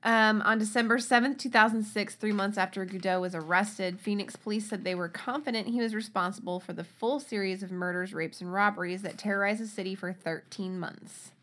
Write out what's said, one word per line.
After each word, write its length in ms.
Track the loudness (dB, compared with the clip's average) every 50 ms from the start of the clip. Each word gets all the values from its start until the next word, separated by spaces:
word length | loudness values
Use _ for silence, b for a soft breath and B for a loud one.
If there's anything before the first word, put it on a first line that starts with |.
| 4
Um, 380 | 6 6 8 8 6 6 4 4
on 160 | 4 4 4
December 400 | 2 2 2 2 4 4 4 2
seventh, 400 | 4 4 4 4 6 4 0 -2
two 100 | -6 2
thousand 360 | 6 6 6 6 6 0 -2
six, 300 | -2 -2 -2 -2 -2 -4
three 160 | -4 -2 0 2
months 260 | 2 0 0 2 0
after 260 | 0 0 0 -4 -6
Goudeau 360 | -4 -6 -4 0 2 2 2
was 140 | 2 0 -2
arrested, 640 | -4 -2 4 4 4 4 4 0 -4 -4 -4 -4 -4
Phoenix 360 | -2 -2 0 0 -2 -4 -10
police 320 | -12 -6 -4 -2 -2 -2 -4
said 160 | -6 -4 -2
they 100 | -2 -2
were 120 | -2 -4 -4
confident 600 | -6 -8 -6 -4 -4 -4 -2 -2 -2 -2 -2 -2
he 120 | -2 0
was 140 | 0 0 -2
responsible 680 | -4 -6 -2 -2 0 0 0 -2 -4 -6 -6 -6 -6
for 120 | -6 -8 -8
the 120 | -8 -8
full 340 | -10 -10 -4 -2 0 0 -2
series 440 | -4 -4 -4 -2 0 -2 -2 -4 -6
of 80 | -8
murders, 420 | -4 -4 -2 -2 -2 -2 -4 -4 -4
rapes, 280 | -6 -6 -6 -6 -8
and 120 | -10 -4 0
robberies 500 | 4 4 4 2 2 -4 -4 -4 -4 -6
that 140 | -8 -10
terrorized 460 | -4 -2 0 0 2 2 2 0 0 -4
the 40 |
city 280 | -8 -6 -6 -4 -4 -4
for 180 | -4 -6 -6 -8
thirteen 680 | -6 -4 -6 -6 -6 -8 _ -10 -8 -6 -6 -4 -4
months. 540 | -6 -6 -8 -12 -18 -18 -18 -18 -18 -20 -20 _